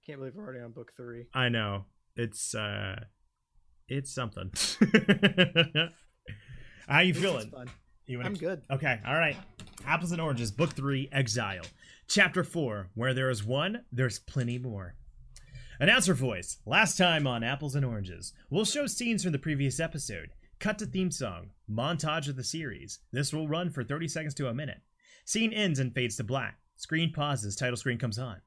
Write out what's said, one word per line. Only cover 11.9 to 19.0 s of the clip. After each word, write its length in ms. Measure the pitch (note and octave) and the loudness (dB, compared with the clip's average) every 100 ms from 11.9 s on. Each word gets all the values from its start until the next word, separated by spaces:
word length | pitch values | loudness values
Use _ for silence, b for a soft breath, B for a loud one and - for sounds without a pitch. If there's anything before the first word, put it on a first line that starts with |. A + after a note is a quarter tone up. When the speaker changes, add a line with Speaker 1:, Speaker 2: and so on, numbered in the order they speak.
| B - | B -2
Speaker 2:
Chapter 340 | G3+ F#3 F#3 | 4 6 4
four, 460 | E3+ E3+ C#3 G#2 F#2 | -2 0 0 -2 -6
Where 200 | A2 B2+ | -2 0
there 160 | B2+ C3 | 2 2
is 140 | A#2+ | 0
one, 400 | G#2 C3 E3+ A3+ - | 0 0 0 -4 -8
there's 260 | A#2+ B2+ - | 0 0 0
plenty 400 | - - A#2+ B2 | -6 -2 -2 -2
more. 380 | B2 G2+ F#2 - - - - - B B B B | -4 -8 -10 -14 -18 -20 -20 -20 B B B B
Announcer 340 | E3 B3 F#3 | 6 6 6
voice. 440 | C#3+ B2+ G2 - - - | 4 4 0 -6 -10 0
Last 300 | E3 G#3+ - | 4 4 6
time 300 | F3+ D#3+ C#3+ | 4 6 2
on 160 | A#2+ | 2
Apples 300 | A#2 C#3 D3 | 0 -2 -2
and 100 | C3+ | 0
Oranges, 480 | C3+ A2 F#2 E2+ - - b | 0 0 -6 -8 -12 -16 b
we'll 140 | C#3+ | 2
show 220 | A3 D4 C#4+ | 2 2 0
scenes 360 | - | 0